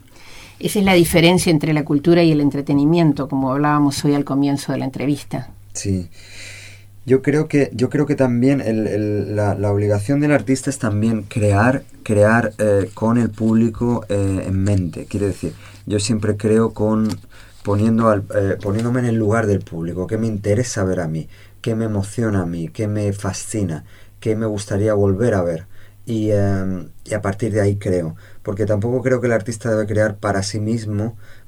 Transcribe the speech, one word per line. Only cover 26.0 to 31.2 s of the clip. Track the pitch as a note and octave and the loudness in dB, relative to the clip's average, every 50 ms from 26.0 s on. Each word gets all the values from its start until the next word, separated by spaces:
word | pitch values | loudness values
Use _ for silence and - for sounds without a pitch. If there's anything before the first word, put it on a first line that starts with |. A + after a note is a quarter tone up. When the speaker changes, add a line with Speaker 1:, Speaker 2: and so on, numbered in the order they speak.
| - | -8
Speaker 2:
Y, | A#2+ A2+ A2 G#2+ G#2+ | -6 -4 -2 0 2
em, | G#2 G2+ G2+ G2 G2 G2 F#2+ F#2+ F#2 F2 D#2+ - - - - | 2 2 2 2 0 0 -2 -2 -4 -6 -8 -12 -16 -18 -10
y | - G#2+ | -8 -6
a | G2+ | -4
partir | G2+ G2 G2 - A#2+ G#2+ | -4 -4 -4 -4 -4 -2
de | G2+ G#2+ | 0 0
ahí | G2 G2+ G#2 | 2 2 0
creo. | G2+ - G#2 F2+ F2+ E2 D#2+ D#2+ - - - - - - | 0 -2 -2 0 0 -2 -4 -8 -10 -16 -18 -18 -12 -8
Porque | - G2 G2 G#2+ | -6 -4 -2 -2
tampoco | G2+ G#2+ G2+ G#2 A#2+ B2+ B2+ | 0 0 0 0 0 -2 -2
creo | B2+ C3 B2+ A#2+ | 0 0 0 0
que | A#2+ A#2+ | 2 0
el | |
artista | A2+ A2 - B2 A2 - - A#2 | 0 0 -2 -4 -8 -6 -4 -2
debe | A2 G#2+ G#2+ | 0 0 0
crear | G#2 G2+ G#2+ G#2+ G#2+ G2+ | 0 0 0 0 0 -2
para | - G#2+ G2+ F#2+ F#2+ G2 | -2 -2 -2 -2 -2 -2
sí | - - G#2+ | -4 -4 -4
mismo, | G#2 A2 A#2 A#2 G#2+ G#2+ G#2 G2+ G#2+ A#2+ - - | -2 -2 -2 -4 -4 -4 -4 -4 -4 -4 -6 -10